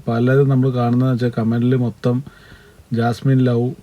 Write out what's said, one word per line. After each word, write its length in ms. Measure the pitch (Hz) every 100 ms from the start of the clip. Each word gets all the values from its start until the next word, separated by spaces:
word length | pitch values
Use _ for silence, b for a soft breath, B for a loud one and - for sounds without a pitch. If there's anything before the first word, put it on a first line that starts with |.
| -
പലരും 400 | 117 123 135 139
നമ്മൾ 160 | 131 131 123
കാണുന്നതെന്ന് 380 | 120 123 131 120
വെച്ചാൽ 160 | 123 117
കമന്റിൽ 380 | 113 117 123 131
മൊത്തം 320 | 120 - 123 123 139 B B B B B - 117
ജാസ്മിൻ 400 | 117 113 139 131 123
ലവ്, 200 | 120 127 -